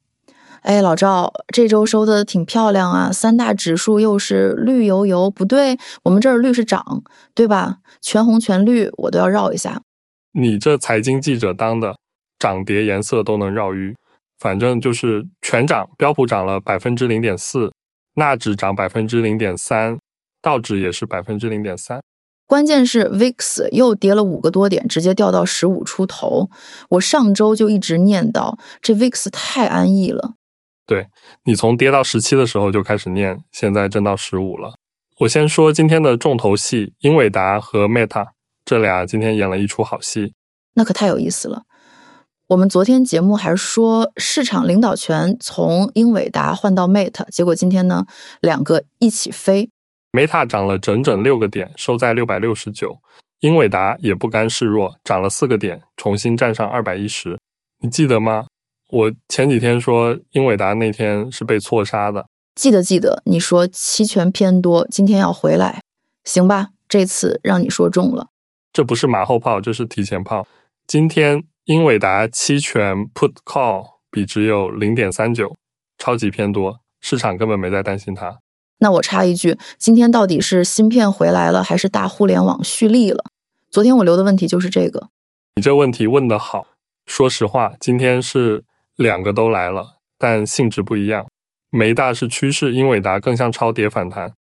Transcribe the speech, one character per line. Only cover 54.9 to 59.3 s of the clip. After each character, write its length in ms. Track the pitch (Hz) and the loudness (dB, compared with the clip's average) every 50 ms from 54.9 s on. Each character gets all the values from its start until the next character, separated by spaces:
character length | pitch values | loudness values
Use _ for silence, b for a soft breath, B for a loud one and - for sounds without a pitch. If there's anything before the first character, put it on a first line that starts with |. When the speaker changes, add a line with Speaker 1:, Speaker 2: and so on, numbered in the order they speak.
| - _ - | -6 _ -6
Speaker 2:
涨 180 | - 101 92 | -4 -2 -2
了 80 | 92 98 | -2 -2
四 160 | - - - | -2 -2 -2
个 120 | 123 123 107 | 0 0 0
点， 240 | 107 98 85 85 _ _ _ - | -2 -4 -8 -8 _ _ _ -8
重 200 | - 104 101 107 | -4 -4 -2 -2
新 200 | - 120 117 117 | -2 -2 0 0
站 180 | 127 120 110 | 0 0 0
上 100 | - 110 | -2 -4
二 160 | 101 117 123 | -4 -4 -4
百 140 | 110 - 90 | -4 -4 -6
一 100 | 92 101 | -6 -6
十。 320 | 104 - - - 87 87 - _ _ _ _ _ _ _ _ | -8 -8 -8 -10 -10 -12 -12 _ _ _ _ _ _ _ _
你 80 | - 117 | -8 -4
记 180 | 120 - 156 135 | 0 0 2 2
得 100 | 123 110 | 2 2
吗？ 280 | 107 113 110 107 113 - _ _ _ _ _ _ _ _ | 2 0 -2 -2 -4 -8 _ _ _ _ _ _ _ _
我 200 | - 120 110 110 110 - _ | 0 0 0 0 -2 -4 _
前 220 | - | -8